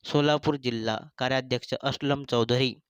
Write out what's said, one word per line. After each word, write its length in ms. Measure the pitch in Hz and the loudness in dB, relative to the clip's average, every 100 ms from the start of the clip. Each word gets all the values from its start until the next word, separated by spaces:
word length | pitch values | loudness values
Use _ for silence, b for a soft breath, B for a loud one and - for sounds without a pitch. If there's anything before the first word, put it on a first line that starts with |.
| - | 0
सोलापूर 500 | 147 147 151 156 143 | 2 2 2 0 0
जिल्हा 420 | 123 113 110 110 - - | -2 -2 -4 -4 -8 -4
कार्याध्यक्ष 560 | 127 131 127 123 - 127 | 0 0 0 -4 -2 -4
अस्लम 420 | 139 - 139 143 | -4 -2 0 -2
चौधरी 500 | 139 123 113 127 131 113 | 2 2 4 2 2 -2